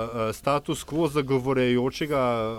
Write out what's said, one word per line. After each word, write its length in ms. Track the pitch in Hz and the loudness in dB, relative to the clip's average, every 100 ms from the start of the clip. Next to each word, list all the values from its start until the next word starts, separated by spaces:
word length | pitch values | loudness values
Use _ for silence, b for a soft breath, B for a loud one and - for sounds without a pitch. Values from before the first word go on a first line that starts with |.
| 113 117 110 | -4 -2 -2
status 500 | 107 - 143 - 151 | -2 0 0 0 -6
quo 220 | - 151 165 | -4 -2 0
zagovarjajočega, 1160 | 147 131 135 127 127 127 123 127 - 151 147 | 0 0 0 2 2 4 4 2 -2 -2 0
eh, 280 | 123 117 110 | 2 0 -2